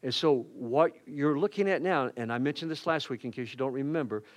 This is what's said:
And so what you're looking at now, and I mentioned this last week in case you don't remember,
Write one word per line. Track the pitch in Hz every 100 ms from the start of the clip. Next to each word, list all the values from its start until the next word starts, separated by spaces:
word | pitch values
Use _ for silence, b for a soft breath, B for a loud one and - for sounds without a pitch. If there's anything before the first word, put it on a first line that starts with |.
And | 131
so | 117 160 135 -
what | - 120 135 165 - -
you're | 147 147 143
looking | 202 202 196
at | 170
now, | 175 165 127 -
and | 117
I | 120
mentioned | 139 147 165
this | 156 175
last | 160 -
week | 123
in | 123
case | 120 120
you | 127
don't | 131
remember, | 131 139 160 123 107 B